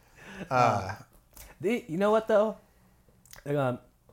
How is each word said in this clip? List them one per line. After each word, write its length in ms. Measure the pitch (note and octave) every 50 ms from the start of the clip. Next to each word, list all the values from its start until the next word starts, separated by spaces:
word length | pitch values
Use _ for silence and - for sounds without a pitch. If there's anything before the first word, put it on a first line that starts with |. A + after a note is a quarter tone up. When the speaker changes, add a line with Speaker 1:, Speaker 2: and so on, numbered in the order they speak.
| _ _ _ - - - F#3+ F#3+ F#3+ -
Speaker 1:
Uh, 380 | C3+ B2+ B2 A#2 A2 G2+ F#2+ F#2 F#2 -
Speaker 2:
Um, 60 | - _ _ - _ _ _ - - - - _
they, 240 | C#3 F#3 A#3+ A#3 - -
you 100 | D3+ E3+
know 120 | G3+ G#3
what, 160 | G#3+ A3 A3 -
though? 280 | A3 G3+ G#3 A3 G3 - _ _ _ _ _ _ _ _ _ _ _ _ _ - - - -
Um, 320 | C#3+ D3 D3 C#3 B2+ B2 B2 - _ _ _ _ _